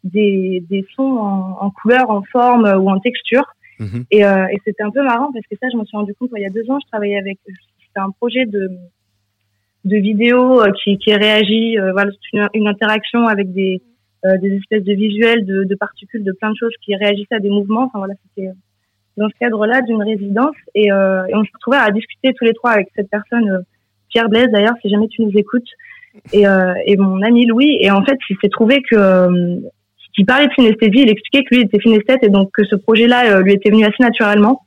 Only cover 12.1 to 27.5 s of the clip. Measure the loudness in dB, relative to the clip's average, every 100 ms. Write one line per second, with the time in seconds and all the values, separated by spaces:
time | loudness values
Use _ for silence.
12.1 | -6 -10 -6 -4 -2 -2 -2 -2 -2 -2
13.1 | -2 0 0 -4 -4 -4 -4 _ _ _
14.1 | _ -2 0 0 -4 -4 -4 -2 -2 -2
15.1 | 0 0 0 -2 -4 -4 -4 -6 -12 -14
16.1 | -8 -8 -6 -6 -4 -6 -8 -8 -4 -2
17.1 | -4 -4 -6 -2 -2 -2 -2 -4 -6 -10
18.1 | -10 _ -14 -14 -14 _ _ _ _ _
19.1 | -6 -6 -2 -4 -2 0 0 -2 -4 -2
20.1 | -4 -4 -2 -2 -4 -6 0 2 2 0
21.1 | 0 -2 -2 -4 _ -2 0 2 -2 -6
22.1 | -4 -4 0 -2 0 0 0 -2 -8 -6
23.1 | -6 -4 -2 0 -2 -8 _ _ _ _
24.1 | -2 2 2 2 4 2 0 -2 0 -2
25.1 | -2 0 0 0 -4 -6 _ -20 -20 _
26.1 | -20 -2 2 4 4 2 -2 0 2 2
27.1 | 0 2 4 4